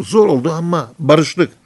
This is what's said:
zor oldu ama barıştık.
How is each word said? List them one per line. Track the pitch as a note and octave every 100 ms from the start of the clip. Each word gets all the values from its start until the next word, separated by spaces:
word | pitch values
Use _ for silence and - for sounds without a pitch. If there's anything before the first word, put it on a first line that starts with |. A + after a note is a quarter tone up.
zor | - G#3+ G#3
oldu | C3+ D3
ama | E3 E3+ E3+ A#2 -
barıştık. | C#3 D#3+ C#3+ F3+ D3+ _